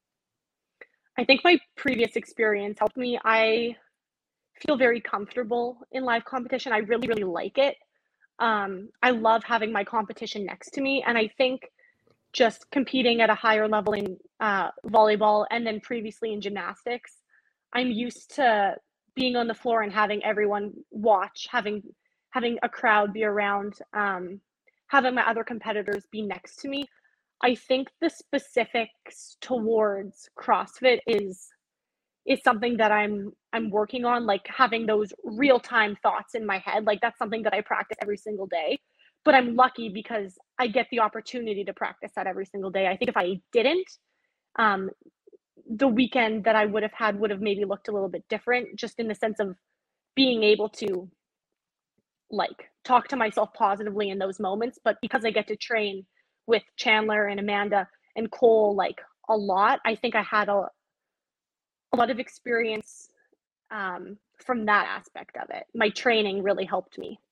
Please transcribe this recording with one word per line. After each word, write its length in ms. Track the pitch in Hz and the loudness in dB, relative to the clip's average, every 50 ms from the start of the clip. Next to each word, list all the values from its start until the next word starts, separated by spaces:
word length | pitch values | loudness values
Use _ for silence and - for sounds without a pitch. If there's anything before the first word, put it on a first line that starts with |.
| _ _ _ _ _ _ _ _ _ _ _ _ _ _ _ - - - _ _ _ _ _ - | _ _ _ _ _ _ _ _ _ _ _ _ _ _ _ -20 -20 -20 _ _ _ _ _ -2
I 60 | 247 | 2
think 180 | - 269 - - | 4 4 4 6
my 140 | 349 359 277 - _ _ | 6 6 4 4 _ _
previous 400 | - - 277 254 220 233 214 - | -8 -4 -2 0 0 0 0 -2
experience 600 | 233 - - - - 226 220 208 202 202 208 208 - | -4 -8 -6 -4 -2 0 0 0 0 -2 -4 -4 -2
helped 180 | 214 214 - | -2 -2 -2
me. 220 | 262 247 247 240 - - | -4 -6 -4 -4 -2 0
I 520 | 226 220 220 226 220 220 233 233 233 233 - _ _ _ _ _ _ _ _ _ _ _ _ _ _ _ - - | 2 2 4 4 4 2 2 0 -2 -6 -10 _ _ _ _ _ _ _ _ _ _ _ _ _ _ _ -6 -2
feel 100 | - 302 | 0 2
very 240 | 233 262 233 240 226 | 4 4 4 2 2
comfortable 840 | - - - 196 208 - - 247 247 208 240 240 240 240 247 233 262 - - | -2 -6 -6 -6 -6 -6 -8 -8 -4 -2 -2 -2 -2 -4 -6 -10 -14 -10 -8
in 120 | 262 262 | -4 -2
live 200 | 247 233 233 - | 0 0 -2 -2
competition. 480 | - 269 262 240 247 - 247 - 262 226 | -4 -8 -8 -6 -4 -6 -6 -2 -2 -2
I 60 | 214 | 0
really, 300 | 214 202 233 226 247 220 | 0 0 -2 -2 0 -2
really 160 | 233 214 202 | -2 -2 -2
like 340 | 185 165 170 - 202 - 262 | -2 -4 -4 -6 -4 0 2
it. 180 | 269 285 - - _ _ _ _ _ _ _ _ _ _ _ - | 2 2 0 -4 _ _ _ _ _ _ _ _ _ _ _ -2
Um, 520 | 233 226 220 208 196 196 196 180 202 - - _ - | 0 0 0 0 -2 -4 -6 -8 -12 -16 -4 _ 2
I 80 | 254 | 2
love 320 | 247 226 220 220 226 226 220 | 2 4 4 4 4 4 2
having 280 | - 233 226 214 214 226 | 0 0 0 0 0 -2
my 120 | 202 202 | -2 -4
competition 640 | - - 233 214 196 220 - 233 214 - 208 202 | -2 -2 -4 -4 -4 -8 -12 -12 -10 -8 -8 -10
next 240 | 180 185 - - - - | -10 -10 -14 -18 -12 -8
to 80 | 285 | -4
me. 220 | 269 269 277 269 - | -2 -2 -2 0 0
And 120 | - 240 233 | 0 2 2
I 100 | 220 208 | 0 0
think 420 | - - 262 254 262 254 - - _ _ _ _ _ _ _ _ _ _ _ _ - | 0 0 0 0 0 -4 -8 -14 _ _ _ _ _ _ _ _ _ _ _ _ 0
just 380 | - 247 220 - - - _ | 2 4 4 2 -2 -10 _
competing 500 | - 285 254 - - 262 233 240 233 233 | -2 -2 -2 0 0 0 2 2 4 4
at 80 | 226 220 | 4 2
a 40 | 214 | 2
higher 340 | 214 - 226 220 214 214 214 | 2 2 2 2 4 2 2
level 240 | 214 214 196 208 208 | 0 0 0 0 -2
in, 240 | - 208 190 185 - - _ _ - | -2 -4 -6 -8 -12 -16 _ _ -4
uh, 300 | 220 214 202 196 175 - - - - | -2 0 0 0 -2 -4 -6 -8 -6
volleyball 600 | 220 202 220 214 214 214 202 214 214 208 214 208 - | 2 4 6 6 6 6 4 4 4 4 4 2 0
and 160 | 226 233 233 | -2 -4 -4
then 140 | 226 220 214 | -4 -6 -6
previously 520 | - - 247 233 208 220 202 - - 226 214 | -6 -6 -6 -6 -6 -8 -8 -8 -8 -6 -6
in 80 | 208 | -6
gymnastics, 800 | 190 202 202 196 175 180 196 - - 233 240 247 - - _ _ _ _ _ _ _ _ _ _ _ _ - | -6 -6 -6 -6 -6 -8 -10 -10 -8 -8 -8 -8 -10 -14 _ _ _ _ _ _ _ _ _ _ _ _ -4
I'm 180 | 240 254 254 | -2 -2 0
used 440 | 233 214 240 247 - - - - - | -2 -4 -4 -6 -8 -12 -18 -10 -2
to 400 | - 277 240 220 208 202 190 - - - _ _ _ _ _ _ | 2 2 4 4 4 2 0 -2 -4 -10 _ _ _ _ _ _
being 220 | 262 262 254 247 | -2 -2 0 0
on 100 | 240 233 233 | 0 -2 -2
the 60 | 220 | -4
floor 280 | - - 247 226 226 214 | -4 -2 0 0 0 0
and 100 | 202 185 | -2 -4
having 320 | 214 214 196 208 208 - | -6 -6 -4 -4 -4 -4
everyone 480 | 214 208 202 214 202 208 208 208 208 - - - _ | -4 -2 -2 -2 -2 -2 -4 -6 -8 -12 -14 -20 _
watch, 580 | - 220 208 226 208 185 190 - - - - - | -10 -2 2 2 4 2 2 -2 -8 -12 -10 -6
having, 320 | - 247 190 208 208 208 - - - _ _ _ _ _ _ _ | -4 -4 -4 -4 -6 -8 -8 -12 -20 _ _ _ _ _ _ _
having 280 | - 254 226 233 240 - - | -6 -4 -4 -4 -2 -2 -4
a 60 | 233 | -6
crowd 440 | - - - 233 214 208 208 208 196 | -4 -2 2 2 4 4 2 0 -2
be 120 | 220 220 | -2 -2
around, 540 | 214 202 208 208 202 202 202 202 208 196 - - - - | -2 0 0 0 0 -2 -2 -4 -6 -10 -14 -16 -10 -6
um, 480 | 208 208 202 190 180 180 175 190 202 - _ _ _ _ _ _ _ _ - | -4 -4 -2 -4 -6 -8 -10 -14 -16 -18 _ _ _ _ _ _ _ _ 0
having 260 | - 277 254 254 254 | 2 2 2 2 2
my 140 | 247 220 - | 0 0 0
other 160 | 226 226 226 | 0 -2 -4
competitors 640 | - 240 214 - 220 208 208 196 208 202 202 - _ | -6 -8 -8 -6 -6 -4 -4 -4 -4 -6 -8 -8 _
be 120 | - 214 214 | -10 -8 -6
next 340 | 202 - 185 - - - - | -6 -8 -10 -14 -18 -18 -12
to 100 | - 277 | -10 -8
me. 180 | 277 277 285 - _ _ _ _ _ _ _ _ _ - - | -6 -6 -8 -10 _ _ _ _ _ _ _ _ _ 0 2
I 120 | 254 247 | 2 2
think 340 | - - - 262 262 269 - - _ | 0 0 0 0 0 -2 -4 -6 _
the 100 | 339 330 | -4 -4
specifics 1300 | - - - _ - 277 - - - 247 220 - - 240 226 - _ _ - - - - - - - _ | -4 -6 -8 _ -4 -4 -4 -2 -2 -2 -2 0 -2 -4 -4 -4 _ _ -20 -20 -20 -20 -20 -20 -20 _
towards 880 | - - 262 240 214 220 226 220 214 208 202 196 196 196 - - - - _ - | -6 -4 -4 -2 0 2 2 2 2 2 0 -2 -6 -10 -14 -20 -20 -20 _ -8
CrossFit 600 | - - 214 185 202 - - - 254 254 240 - - | -2 0 0 0 0 -4 -6 0 2 4 4 4 2
is, 420 | - 226 208 202 190 185 - - - _ _ _ _ _ _ _ _ _ _ _ _ _ _ - | 0 0 0 0 -2 -8 -12 -18 -20 _ _ _ _ _ _ _ _ _ _ _ _ _ _ -2
is 140 | - 269 - - | 0 0 2 2
something 340 | 262 240 208 233 240 240 | 2 2 2 0 -2 2
that 160 | 220 220 208 208 | 2 4 4 4
I'm, 400 | 208 208 208 208 202 196 208 - _ _ _ - | 2 2 0 -2 -4 -6 -10 -12 _ _ _ -6
I'm 180 | 233 226 214 | -6 -4 -2
working 340 | 190 208 214 - - 254 240 | 0 0 -2 -2 -2 -4 -2
on, 220 | 240 247 240 240 | 0 0 0 0
like, 200 | 220 - 185 - - | 0 0 -2 -2 -4
having 380 | - - 262 233 233 226 226 | 0 2 2 2 2 0 0
those 260 | 220 214 214 214 190 - - - | 2 2 2 0 -2 -6 -12 -12
real-time 720 | - 214 214 285 277 254 233 - - 247 226 214 208 208 - - | -10 -2 4 6 6 6 6 4 0 0 2 2 2 0 -2 0
thoughts 320 | 214 185 202 202 - - | 0 0 0 -4 -6 -8
in 100 | 226 220 | -6 -4
my 120 | 208 196 190 | -2 -4 -4
head. 280 | - 202 - 214 220 | -2 -2 -2 0 2
Like, 140 | 214 208 196 | 0 0 2
that's 180 | 233 233 - - | 0 -2 -2 -4
something 240 | 247 214 220 226 214 | -6 -4 -4 -4 -2
that 100 | 214 202 | -2 -2
I 80 | 202 214 | -2 -2
practice 340 | - 226 - 202 - 214 - 208 | -2 -4 -4 -4 -6 -8 -8 -6
every 160 | 202 202 196 | -6 -6 -6
single 280 | - 214 214 190 196 | -6 -8 -8 -8 -6
day. 320 | 190 - 170 160 151 262 - _ _ _ _ _ _ _ _ - | -6 -4 -4 -2 -2 -4 -6 _ _ _ _ _ _ _ _ 4
But 100 | 302 285 | 6 6
I'm 220 | 262 247 240 233 | 6 4 4 4
lucky 320 | 240 254 254 - - 233 220 | 4 4 4 2 -2 -10 -10
because 500 | 180 220 208 - 233 214 196 190 185 _ _ _ _ - | -8 -10 -8 -6 -6 -6 -6 -8 -12 _ _ _ _ -4
I 80 | 254 | -2
get 220 | 240 202 254 233 - | 0 0 0 -2 0
the 100 | - 233 | 0 0
opportunity 640 | 220 208 - 226 214 - - 247 233 220 202 196 196 | 0 0 -2 -4 -12 -10 -10 -8 -6 -6 -6 -6 -6
to 80 | 190 190 | -8 -8
practice 400 | - - - - _ - 202 - | -8 -8 -8 -8 _ -14 -12 -8
that 100 | 208 185 | -6 -6
every 200 | 196 185 190 196 | -6 -6 -6 -8
single 240 | - - 202 190 190 | -10 -8 -8 -8 -4
day. 180 | 180 196 190 185 | -2 0 0 0
I 80 | 190 | 0
think 120 | - 247 247 | 0 -2 -2
if 60 | 220 | 0
I 240 | 220 185 175 196 180 - _ - | 0 0 -2 -2 -6 -8 _ 0
didn't, 360 | 240 226 269 330 370 370 - - _ _ _ _ _ _ _ _ _ _ _ - | 2 2 2 2 0 -2 -6 -10 _ _ _ _ _ _ _ _ _ _ _ -2
um, 340 | - 226 214 196 190 190 185 - _ _ _ _ _ _ _ - - _ _ _ _ - - | 0 2 2 2 0 -2 -8 -10 _ _ _ _ _ _ _ -20 -20 _ _ _ _ -14 -10
the 200 | 226 208 277 269 | -2 2 2 4
weekend 560 | 220 233 254 214 - 262 233 220 220 220 190 | 4 4 2 2 2 0 0 0 0 0 2
that 120 | 226 214 | 2 4
I 100 | 220 214 | 4 2
would 160 | 208 202 220 208 | 2 0 -2 -4
have 100 | 214 - | -4 -4
had 280 | - 233 214 208 202 | -2 -2 -2 -2 -2
would 100 | 214 208 | -2 -4
have 100 | 208 190 208 | -4 -2 -2
maybe 220 | 214 196 196 208 | -2 -2 -2 -2
looked 240 | 196 202 202 - - | -4 -4 -6 -6 -4
a 40 | 208 | -4
little 160 | 202 196 190 | -2 -4 -4
bit 200 | 180 170 - - | -6 -8 -8 -8
different, 480 | 220 208 - 233 247 247 240 - - | -8 -6 -2 0 0 0 -2 -4 -10
just 220 | 208 - 208 - - | -10 -10 -10 -8 -6
in 100 | 226 220 | -6 -6
the 60 | 208 | -4
sense 260 | - - 220 208 - | -2 -4 -2 -2 -2
of 160 | 208 196 185 - _ _ _ _ _ _ _ _ _ _ _ | -4 -4 -6 -10 _ _ _ _ _ _ _ _ _ _ _
being 260 | 262 269 254 247 226 214 | 2 4 4 4 4 4
able 260 | 208 214 202 208 220 | 4 4 4 2 -2
to, 400 | - - - 202 190 180 185 180 - _ _ _ _ _ _ _ _ _ _ _ _ _ _ _ _ _ _ _ _ _ _ - | -6 -6 -6 -4 -4 -6 -6 -10 -16 _ _ _ _ _ _ _ _ _ _ _ _ _ _ _ _ _ _ _ _ _ _ -8
like, 400 | 214 202 170 - - - - - _ _ - | -4 -4 -4 -4 -6 -10 -20 -20 _ _ 0
talk 240 | - 254 240 - - | 4 4 4 4 2
to 80 | 277 | -2
myself 360 | 254 226 214 - 233 208 202 - | -2 -2 0 0 0 -2 -2 0
positively 560 | - 233 196 202 196 214 208 196 208 208 196 | 0 2 2 2 0 -4 -4 -4 -4 -4 -4
in 80 | 190 196 | -4 -4
those 220 | 196 196 190 - | -4 -4 -4 -4
moments. 380 | 208 185 196 214 233 254 - _ - | -4 -4 -2 -2 -4 -4 -6 _ -2
But 140 | 226 208 - - | -2 -2 0 -2
because 220 | 214 - 254 214 | -4 -2 -2 0
I 60 | 226 | 0
get 180 | 196 214 208 - | 0 0 -2 -2
to 80 | 214 | -4
train 500 | - - - 240 220 208 202 196 190 190 _ _ _ _ _ _ _ _ | -8 -6 -4 -2 -2 -2 -2 -6 -8 -12 _ _ _ _ _ _ _ _
with 160 | - 233 208 - _ _ | 0 0 0 0 _ _
Chandler 500 | - - 254 220 214 214 214 214 208 208 | -4 0 2 2 2 2 2 0 0 0
and 120 | 202 202 202 | 0 -2 -4
Amanda 500 | 202 208 208 202 202 208 202 196 185 - _ _ _ _ - | -4 -2 -2 -2 0 0 0 0 0 -2 _ _ _ _ -8
and 140 | - 226 220 | -6 -6 -6
Cole, 440 | - - 262 226 226 220 214 208 202 | 0 4 6 6 6 6 6 4 2
like, 260 | 196 180 - - - - - _ _ _ - | 0 -2 -2 -4 -8 -16 -20 _ _ _ 0
a 80 | 220 | 0
lot, 440 | 214 202 196 185 190 202 226 269 262 - | 0 2 0 2 4 4 4 4 2 0
I 100 | 226 220 | -2 -2
think 200 | - - 240 226 | -2 -2 -2 0
I 60 | 220 196 | 0 0
had 260 | - 226 208 208 196 | 0 0 0 0 2
a, 200 | 202 202 185 - - _ _ _ _ _ _ _ _ _ _ _ _ _ _ _ _ _ _ _ _ _ _ _ - | 0 0 0 -2 -6 _ _ _ _ _ _ _ _ _ _ _ _ _ _ _ _ _ _ _ _ _ _ _ 0
a 40 | |
lot 140 | 233 240 226 | 0 2 0
of 80 | 262 220 | 0 -4
experience, 920 | 262 - - - - 240 240 226 233 220 220 214 214 - - - - - _ _ _ _ _ _ _ _ _ _ _ - | -8 -10 -14 -14 -6 -4 -2 -2 -2 -2 -4 -6 -10 -14 -18 -20 -20 -20 _ _ _ _ _ _ _ _ _ _ _ -14
um, 480 | 220 214 196 185 180 175 185 185 208 - _ _ _ _ _ | -10 -8 -8 -8 -8 -10 -12 -14 -16 -18 _ _ _ _ _
from 200 | - 254 233 214 | -4 -2 0 2
that 200 | 208 208 202 175 - | 4 4 4 4 2
aspect 480 | 95 - - - - - - - - | -4 -8 -10 -14 -16 -16 -16 -14 -12
of 140 | - - - | -12 -10 -10
it. 140 | - - - - - | -10 -12 -12 -8 -2
My 160 | 233 220 214 | 0 0 0
training 520 | 208 - - 254 233 220 208 202 190 202 185 | 0 0 0 2 2 2 2 0 -2 -2 0
really 220 | 202 196 180 190 | 0 0 -2 -2
helped 340 | 185 202 185 180 _ - - | -4 -4 -4 -6 _ -12 -16
me 220 | - - - - _ _ | -14 -14 -14 -16 _ _